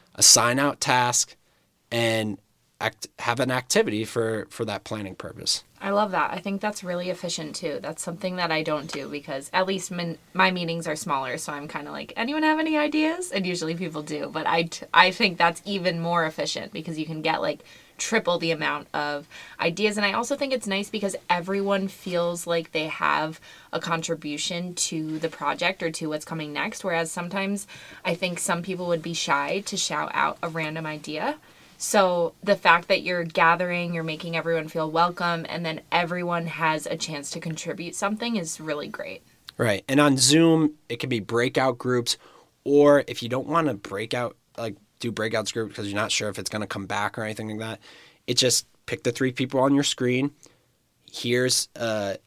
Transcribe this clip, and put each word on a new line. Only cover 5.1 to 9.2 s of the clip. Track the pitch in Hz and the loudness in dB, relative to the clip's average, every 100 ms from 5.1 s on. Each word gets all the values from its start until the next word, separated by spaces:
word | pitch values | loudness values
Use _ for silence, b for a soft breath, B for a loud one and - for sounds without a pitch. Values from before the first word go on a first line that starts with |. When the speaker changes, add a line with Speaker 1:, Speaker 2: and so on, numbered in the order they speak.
| 87 | -10
Speaker 1:
purpose. | - - - - - - | -12 -8 -4 -4 -4 -8
Speaker 2:
I | 196 | -2
love | 202 214 | 0 2
that. | 180 147 | 2 0
I | 180 | -2
think | 196 196 | -4 -4
that's | 214 208 | -4 -6
really | 180 175 180 | -6 -4 -4
efficient | 175 175 170 156 - | -4 -4 -6 -8 -6
too. | 165 143 | -6 -6
That's | 147 165 | -6 -8
something | - 170 185 180 | -8 -6 -4 -2
that | 170 | 0
I | 160 | 0
don't | 156 151 147 | 0 -2 -2
do | 147 139 | -8 -8
because | 147 | -8